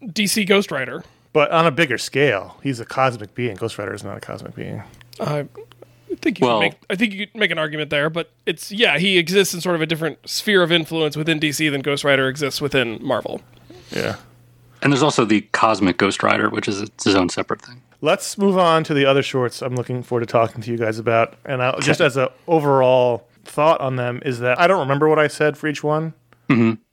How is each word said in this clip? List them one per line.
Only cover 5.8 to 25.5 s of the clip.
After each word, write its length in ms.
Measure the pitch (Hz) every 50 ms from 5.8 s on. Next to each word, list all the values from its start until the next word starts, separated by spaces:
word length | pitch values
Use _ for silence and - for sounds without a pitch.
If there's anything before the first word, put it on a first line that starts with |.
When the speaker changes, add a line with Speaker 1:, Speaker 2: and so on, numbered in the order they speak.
| - _ _ _ _ - 349 -
Speaker 1:
think 180 | - 311 202 -
you 80 | -
Speaker 3:
Well 120 | 120 - -
Speaker 1:
could 60 | 170 165
make, 20 | - _ _ -
I 60 | 196
think 180 | 180 240 208 196
you 140 | 190 208
could 120 | - - 220
make 120 | 208 170
an 80 | 165 160
argument 320 | 156 151 151 151 151 147
there, 180 | - - 147 165
but 220 | 156 170 160 _ _ _ -
it's, 240 | 190 180 - - -
yeah, 260 | 202 220 233 180 143
he 220 | 156 185 202 190 175
exists 340 | 165 160 190 202 185 - 190
in 80 | 170
sort 140 | 165 180 170
of 60 | 156
a 40 | 160
different 320 | 156 165 151 165 147 - - -
sphere 360 | - - - - 214 202 185 175
of 80 | 156
influence 440 | 170 165 156 - 165 160 156 147 147
within 220 | 151 156 165 160
D 140 | 147 156 151
C 180 | 139 - 156 151
than 120 | 143 139
Ghost 220 | 131 143 143 139 -
Rider 240 | 143 139 135 131
exists 320 | 131 127 156 143 131 - -
within 380 | 147 131 147 135 120 117 107 104
Marvel. 400 | 123 131 120 104 - - - - - _ _ - - - - - - -
Speaker 2:
Yeah. 240 | - - - - - - - - _ _ _ _ _ _ _ _ _ -
Speaker 3:
And 100 | - 143
there's 120 | 143 127 156
also 200 | 147 - 139 113
the 160 | 101 110 101 - _
Cosmic 460 | - - 117 110 107 95 101 90 -
Ghost 260 | - 101 95 - - -
Rider, 260 | 107 104 104 107 107
which 180 | - 107 -
is 140 | 110 101 98
its 240 | 104 104 _ - -
own 240 | 110 98 98 90 85
separate 320 | - 104 95 - - -
thing. 220 | - - 123 127 _ _ _ -
Speaker 2:
Let's 340 | 143 151 196 - - - - 208
move 180 | 196 202 180
on 260 | 185 175 165 160 160 156
to 100 | - 151
the 100 | 139 135
other 160 | 135 139 139
shorts 400 | 131 - - 131 123 117 - -
I'm 140 | 131 123 127
looking 260 | 123 113 - 123 127
forward 200 | 117 - 127 117 117
to 40 | -
talking 300 | - 117 113 110 - 120 107
to 80 | 127
you 60 | 117
guys 200 | 113 113 110 110
about. 380 | 117 110 117 113 113 117 - - - -
And 160 | - 135 127
I, 160 | 123 127 - -
just 220 | 135 143 160 175
Speaker 3:
Okay. 60 | 170
Speaker 2:
as 100 | 139 120
an 120 | 135 127 - - _ -
overall 800 | 170 165 160 147 143 135 135 127 127 131 127 123 123 117 107 - _ _ _ -
thought 340 | - - 147 151 160 160 -
on 160 | 135 131 131
them 220 | 127 123 123 123 - -
is 140 | 143 123 117
that 200 | 123 123 123 180
I 60 | 175
don't 140 | 175 196 175
remember 280 | 135 135 139 143 156 156
what 100 | 151 151
I 80 | 151
said 300 | 143 - - 151 151